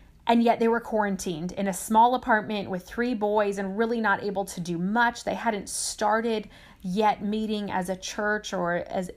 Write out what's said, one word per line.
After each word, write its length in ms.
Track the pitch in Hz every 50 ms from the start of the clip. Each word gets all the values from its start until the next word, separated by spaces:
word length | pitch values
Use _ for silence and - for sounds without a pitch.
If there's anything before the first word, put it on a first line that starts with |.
| - - - - -
And 160 | - 233 233
yet 200 | 233 233 220 -
they 80 | 226 226
were 100 | 226 233
quarantined 720 | - - - 214 208 202 196 190 - 190 175 151 165 180
in 160 | 180 - 196 196
a 60 | 180
small 420 | 185 - - 220 220 226 247 254
apartment 540 | 247 - 269 233 214 208 - 220 208 190 -
with 180 | 190 180 180 -
three 260 | - - 240 247 254
boys 440 | 208 214 208 208 214 208 202 202 196
and 200 | 196 190 190 202
really 220 | 226 226 240 233
not 240 | 220 208 196 - -
able 220 | 208 196 190 202
to 160 | 190 - -
do 160 | 170 170 175 165
much. 480 | 180 190 208 233 240 233 233 - -
They 80 | - -
hadn't 340 | 196 - 233 214 202 196 -
started 800 | - - - - - - 214 208 214 220 226 233 226 214 208 - - - - - - -
yet 400 | - 190 180 214 214 208 196 -
meeting 480 | - 202 208 220 220 214 220 208 208 190
as 200 | - 185 185 180
a 80 | 190 185
church 560 | - - - - 208 208 214 208 208 - -
or 320 | 185 175 170 175 175 - -
as, 240 | - 196 185 175 -